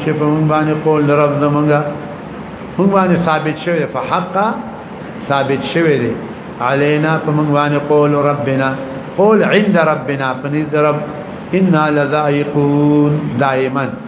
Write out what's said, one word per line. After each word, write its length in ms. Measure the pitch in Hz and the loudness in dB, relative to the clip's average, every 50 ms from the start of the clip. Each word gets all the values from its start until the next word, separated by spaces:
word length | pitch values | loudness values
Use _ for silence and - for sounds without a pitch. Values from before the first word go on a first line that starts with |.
| - | -2
شي 80 | 156 | -2
په 120 | 151 151 151 | -2 0 0
موږ 200 | 151 151 156 156 151 | 0 2 2 2 2
باندې 240 | 156 156 151 156 151 151 151 | 2 2 2 0 0 0 2
قول 220 | 156 151 151 147 | 2 2 2 4
د 40 | 143 | 2
رب 220 | 147 151 147 147 143 143 | 4 4 4 2 2 2
زمونږه، 380 | 147 147 147 147 151 147 147 147 147 - 147 - - - - - - - - - - - - - - - - - | 0 2 2 2 2 2 2 2 0 -2 -6 -8 -10 -12 -12 -14 -14 -14 -14 -14 -14 -14 -14 -14 -12 -8 -2 0
موږ 100 | 190 196 196 | 2 2 4
باندې 200 | 190 185 180 170 | 2 2 2 2
ثابت 400 | 170 170 165 156 156 147 156 147 - - | 2 2 0 0 0 0 -2 -4 -4 -4
شوی. 220 | 175 170 160 139 | -2 -2 0 -2
«فحق» 500 | 120 - 127 127 127 156 180 180 - - 190 208 226 233 - - - - - - - - - - - - - - - | -2 -4 -6 -4 -2 -2 -4 -4 -2 -2 -2 0 0 -2 -6 -8 -12 -12 -14 -14 -14 -14 -14 -14 -14 -12 -12 -4 -2
ثابت 340 | 139 139 131 127 139 120 - - - | 0 0 0 0 -2 -2 -2 -2 -2
شوی 240 | 165 170 156 143 123 | 0 2 2 2 2
دی. 140 | 120 113 107 - - - - - - - - - | 0 -2 -4 -6 -8 -12 -12 -14 -14 -14 -8 -4
علینا 580 | 120 127 139 139 143 147 151 151 156 156 160 156 - | -2 0 2 2 2 2 2 2 2 0 0 0 0
په 40 | 156 | -2
موږ 160 | 151 151 151 147 | 0 0 0 2
باندې 260 | 143 147 147 147 147 143 147 147 | 2 2 2 2 0 -2 0 2
قول 260 | 151 147 147 147 147 | 2 4 4 4 2
ربنا، 600 | 143 143 147 143 131 117 135 135 135 135 135 135 - - - - - - - - | 2 2 0 0 0 -2 -2 0 0 0 -2 -2 -4 -8 -10 -10 -10 -10 -8 0
قول 260 | 175 196 220 220 202 | 2 4 4 6 4
عند 340 | 165 123 151 202 202 196 175 | 4 4 4 4 4 4 2
ربنا، 580 | 170 156 156 151 139 123 139 143 135 135 131 127 127 | 2 4 2 0 -2 -2 -4 -4 -2 -2 -4 -4 -4
په 60 | - 139 | -4 -4
نزد 260 | 147 151 151 143 151 | -2 -2 -2 0 0
رب. 260 | 151 151 151 143 147 - - - - - - - - - - | 2 2 2 0 0 -4 -8 -10 -10 -12 -12 -12 -12 -8 -2
انا 380 | - 185 190 185 160 151 151 151 | 0 2 2 4 4 2 2 2
لذائقون، 1200 | 147 147 143 135 147 151 151 147 143 143 143 143 147 147 143 143 143 143 147 147 147 147 147 147 147 151 151 147 - - | 2 0 0 0 0 0 0 0 0 0 -2 0 0 0 2 2 2 4 4 4 4 4 4 2 2 0 -2 -4 -2 0
دائما. 460 | 143 135 131 131 131 127 131 139 131 113 - - - | 0 0 0 0 -2 -2 -2 -2 -4 -4 -6 -10 -12